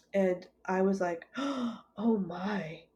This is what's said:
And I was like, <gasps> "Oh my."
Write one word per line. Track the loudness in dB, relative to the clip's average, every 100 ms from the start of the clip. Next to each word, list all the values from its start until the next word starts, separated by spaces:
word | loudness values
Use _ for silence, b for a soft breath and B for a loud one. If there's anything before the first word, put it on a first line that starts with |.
| _
And | 2 2 2 -6 _ -2
I | 2
was | 4 2
like, | 0 -4 -8
<gasps> | -6
"Oh | -4 -2 -4 -6 -14 -2 2 2 0
my." | -4 -4 -4 -6 -10 -18